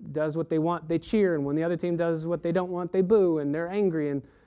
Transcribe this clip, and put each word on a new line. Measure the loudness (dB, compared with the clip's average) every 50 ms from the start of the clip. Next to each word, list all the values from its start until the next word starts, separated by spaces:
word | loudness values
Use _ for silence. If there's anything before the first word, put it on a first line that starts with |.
| -12 -6
does | -4 -2 -2 -2 -2
what | -2 -2 0
they | 0 0
want, | 0 0 -2 -2 -2 -2
they | -4 -4
cheer. | -2 0 2 2 4 4 2
And | 0 0
when | 0 0
the | 0
other | 0 0 -2
team | -2 -2 -2 0
does | 0 0 0 0 -2 -2
what | -4 -4 -2
they | -2 0
don't | 0 0 -2 -2
want, | -4 -6 -4 -2
they | 0 2
boo | 2 4 4 4 6 4 2 2
and | 0 -2 -2
they're | -2 -4 -2
angry. | 0 0 2 2 2 0 0 0
And, | -2 -4 -6 -10 -18 _ _